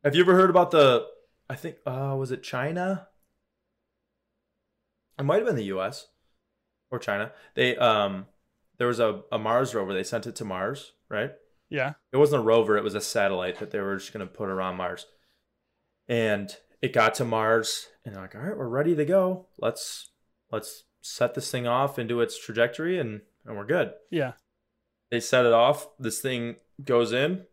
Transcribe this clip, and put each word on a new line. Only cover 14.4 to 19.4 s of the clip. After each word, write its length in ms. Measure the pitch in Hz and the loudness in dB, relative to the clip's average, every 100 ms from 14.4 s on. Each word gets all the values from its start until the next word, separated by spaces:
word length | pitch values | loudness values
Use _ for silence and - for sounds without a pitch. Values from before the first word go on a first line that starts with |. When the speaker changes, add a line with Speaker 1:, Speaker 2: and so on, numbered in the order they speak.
| 101 | -6
Speaker 1:
around 280 | 95 92 92 | -4 -4 -6
Mars. 280 | 90 90 - _ _ _ _ _ _ _ _ _ - | -8 -8 -16 _ _ _ _ _ _ _ _ _ -4
And 480 | 117 110 101 98 - _ _ | 0 0 -2 -6 -16 _ _
it 120 | 127 | 0
got 220 | 123 110 | 4 4
to 100 | - | 2
Mars, 640 | 120 110 110 113 110 - - _ | -2 0 2 2 2 -8 -12 _
and 100 | - | -18
they're 80 | 98 | -16
like, 140 | 92 | -16
"All 60 | 104 | -10
right, 160 | 160 214 | -10 -8
we're 100 | 123 | -4
ready 260 | 131 156 | -2 0
to 100 | 156 | 0
go. 420 | 147 190 185 185 | 2 2 2 -2